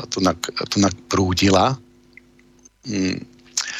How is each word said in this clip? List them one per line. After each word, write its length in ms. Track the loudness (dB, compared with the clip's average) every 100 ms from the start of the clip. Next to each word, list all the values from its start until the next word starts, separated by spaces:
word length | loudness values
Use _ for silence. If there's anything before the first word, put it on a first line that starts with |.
| -4
tunak, 280 | -2 0 0 -6 -8 -4
tunak 240 | 0 0 0 -2
prúdila. 720 | 0 0 2 4 4 2 0 -10 _ _ -20 _ _ _ _ _ _ -6
Mm. 360 | -2 -2 -4 -8 -20 -10 -8 -6 -8